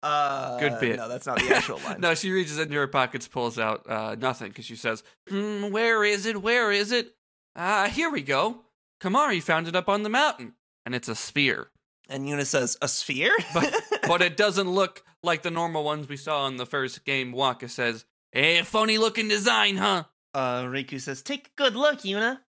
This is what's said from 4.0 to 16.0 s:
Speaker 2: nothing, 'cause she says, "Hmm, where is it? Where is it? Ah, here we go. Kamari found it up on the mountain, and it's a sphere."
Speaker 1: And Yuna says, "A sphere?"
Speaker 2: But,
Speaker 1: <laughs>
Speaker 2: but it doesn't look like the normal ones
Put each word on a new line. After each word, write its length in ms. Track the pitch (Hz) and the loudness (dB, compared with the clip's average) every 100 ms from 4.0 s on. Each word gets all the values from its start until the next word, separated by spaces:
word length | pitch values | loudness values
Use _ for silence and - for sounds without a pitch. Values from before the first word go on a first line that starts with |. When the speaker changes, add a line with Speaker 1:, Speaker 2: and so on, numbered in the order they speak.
| 110 113 | -4 -2
Speaker 2:
nothing, 360 | 127 123 117 | -2 -2 -8
'cause 120 | 107 | -14
she 120 | 113 113 | -16 -6
says, 260 | 117 110 - _ - | -4 -4 -8 _ -8
"Hmm, 420 | 196 208 208 202 | -4 -4 -4 -4
where 340 | 202 233 226 | 0 2 4
is 200 | 208 202 | 4 2
it? 160 | 202 214 | 0 -2
Where 300 | 196 240 226 | 2 2 4
is 220 | 202 202 | 2 2
it? 240 | 247 233 _ _ _ _ - | 0 -2 _ _ _ _ -6
Ah, 320 | 175 208 196 | 0 2 2
here 160 | 226 330 | 2 -2
we 140 | 185 | -2
go. 400 | 139 139 196 233 _ _ _ _ | 0 2 2 -2 _ _ _ _
Kamari 400 | 190 220 294 190 | 0 2 2 2
found 240 | 156 160 165 | 2 0 2
it 80 | |
up 140 | 175 175 | -2 2
on 160 | 202 | 0
the 40 | 214 | 2
mountain, 460 | 233 294 - 120 - _ _ - | 2 2 0 -10 -18 _ _ -6
and 80 | |
it's 140 | 123 - | -4 -4
a 80 | 110 | -6
sphere." 560 | - - 139 104 - _ _ _ _ | -4 0 2 0 -6 _ _ _ _
Speaker 1:
And 200 | 135 139 | -8 -4
Yuna 180 | 147 139 | -2 0
says, 320 | 147 123 - | 2 0 0
"A 60 | 139 | -2
sphere?" 500 | - - 131 180 415 - | -2 -4 0 2 2 0
Speaker 2:
But, 220 | 165 - 220 - | 0 2 0 -2
Speaker 1:
<laughs> 160 | 214 - | -2 2
Speaker 2:
but 160 | 175 | 4
it 140 | 175 156 | 4 4
doesn't 340 | 208 185 190 | 2 4 0
look 320 | 185 190 - _ _ | 2 2 -2 _ _
like 180 | 175 165 | -2 0
the 80 | 170 | 0
normal 320 | 165 170 160 | -2 -2 0
ones 260 | 151 151 | -2 -2